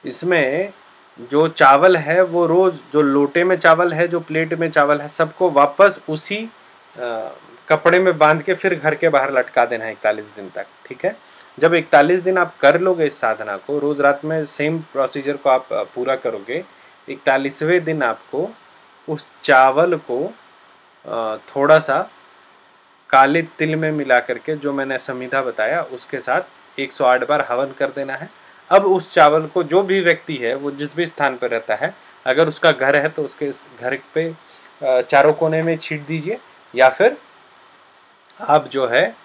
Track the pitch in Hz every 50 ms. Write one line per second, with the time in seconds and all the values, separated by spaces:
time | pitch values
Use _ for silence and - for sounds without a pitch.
0 | _ 135 123 - 160 180 180 165 143 127 139 165 190 202 - _ _ _ _ _
1 | _ _ _ - 120 120 139 147 160 160 160 - 156 135 139 143 165 190 185 165
2 | 147 147 165 180 185 175 165 175 175 165 165 180 190 185 180 143 - - - 151
3 | 151 139 139 143 143 143 - 170 175 185 185 170 165 170 160 165 180 175 165 156
4 | 175 170 170 170 165 - 156 160 160 160 170 160 170 160 160 156 147 143 147 143
5 | 143 147 - - 165 156 - - 185 175 147 139 143 143 - - 196 202 196 -
6 | - - 156 156 - - 202 214 226 226 - - _ _ _ _ _ _ _ -
7 | 123 120 117 113 107 - - - - - - - _ - 156 151 - 170 175 180
8 | 190 185 170 156 156 151 156 160 151 - 170 - - 190 175 151 139 156 151 147
9 | - 165 147 139 131 135 139 127 123 - - 131 120 117 123 113 110 113 107 -
10 | - 107 107 107 107 107 - 104 98 92 - 98 98 - _ _ _ - 131 -
11 | - 190 214 - _ _ - - - - _ - 151 165 170 175 160 - - 147
12 | 147 160 180 185 170 185 190 185 175 170 - _ - 139 147 170 180 190 180 170
13 | 156 143 - - - 113 110 107 110 107 101 95 - - 143 147 139 143 147 143
14 | 139 143 143 143 - 156 160 160 151 147 - - 147 156 160 165 156 _ - 135
15 | 135 135 - 143 135 143 143 139 - 143 127 131 - - - 104 104 - - 127
16 | 123 131 135 - - 123 107 101 98 110 127 165 190 - _ _ _ _ _ _
17 | _ - 135 127 _ 143 135 135 139 139 139 - 156 156 175 180 165 160 160 151
18 | 135 117 110 - - - - 139 170 214 226 - _ _ _ _ _ _ _ _
19 | _ - 151 151 - _ _ _ - - 143 131 131 131 131 147 170 180 175 156
20 | - - 123 127 156 196 233 - _ _ _ _ _ _ _ _ _ _ _ _
21 | _ - - 113 113 110 110 110 - - - 139 139 147 156 156 156 - 135 156
22 | 190 - _ _ _ _ _ _ _ _ _ _ _ _ _ _ _ _ _ _
23 | _ _ - 135 135 139 147 165 160 165 - - 156 156 156 160 160 156 156 151
24 | 143 131 127 123 120 - 123 117 - - 156 147 139 143 139 139 135 135 135 127
25 | - - 131 127 127 127 135 135 131 123 117 - 107 113 151 170 151 123 131 123
26 | - - - 131 117 - 127 175 185 - _ _ _ _ _ - 139 135 - -
27 | 147 127 127 123 123 - 147 147 139 - 120 123 139 139 135 - 143 135 - 143
28 | 139 135 135 131 156 165 _ _ _ - _ _ _ - 180 196 196 185 190 180
29 | 160 - - 175 156 147 151 160 156 147 - 180 165 143 156 185 196 180 190 196
30 | 175 175 160 - - - 160 131 120 117 127 139 143 143 139 139 147 147 143 160
31 | 170 160 - - 147 139 131 120 127 120 117 113 - - 107 - 139 180 196 -
32 | _ - _ _ _ 127 131 147 165 156 156 - - 165 151 - 131 135 143 147
33 | 139 156 156 - 151 127 - - 147 143 135 - - - 123 117 123 127 131 127
34 | - _ - 160 165 165 160 - _ _ - - _ - _ _ 147 131 131 127
35 | 123 - - 139 139 151 151 151 165 160 160 160 160 165 165 156 - - 156 151
36 | 143 139 165 160 147 175 226 220 _ _ _ _ _ _ - 120 131 131 131 -
37 | 190 247 294 - - _ _ _ _ _ _ _ _ _ _ _ _ _ _ _
38 | _ _ _ _ _ _ _ - - - 143 151 147 - - 135 131 117 120 135
39 | 180 226 226 -